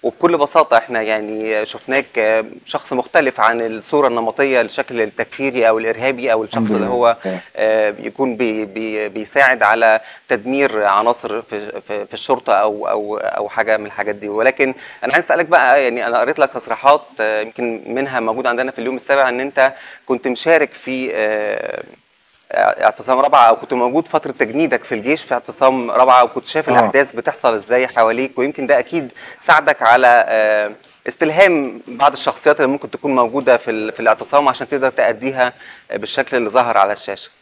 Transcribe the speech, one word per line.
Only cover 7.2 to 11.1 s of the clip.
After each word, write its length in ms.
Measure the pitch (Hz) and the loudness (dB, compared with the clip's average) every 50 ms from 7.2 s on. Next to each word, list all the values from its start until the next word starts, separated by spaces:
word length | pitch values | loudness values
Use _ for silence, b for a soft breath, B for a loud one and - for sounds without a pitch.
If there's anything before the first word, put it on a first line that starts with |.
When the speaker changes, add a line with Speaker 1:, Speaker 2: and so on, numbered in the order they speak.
| B | B
Speaker 2:
آه. 120 | 95 95 90 B B _ | -8 -8 -8 B B _
Speaker 1:
آه، 340 | - 107 110 110 110 107 104 | -2 0 0 2 2 0 0
بيكون 460 | 104 - - 113 107 - 135 127 117 | -2 -6 -12 -12 -4 -2 -2 -2 -2
بي-، 280 | 110 123 113 107 110 107 | -2 -2 -2 -2 -4 -6
بي-، 440 | 98 95 113 113 110 107 107 107 104 | -6 -8 -10 -8 -6 -6 -6 -6 -6
بيساعد 540 | 95 110 107 - - 143 139 131 131 117 | -8 -10 -12 -4 0 2 4 4 4 2
على 380 | 113 104 113 117 113 113 110 110 B B B B B - | 2 2 4 4 4 4 4 2 B B B B B -4
تدمير 260 | 131 110 101 123 135 139 139 127 107 107 104 | -4 -4 -2 -4 -2 0 0 0 0 0 0
عناصر 580 | 101 98 101 110 117 | 2 2 2 2 0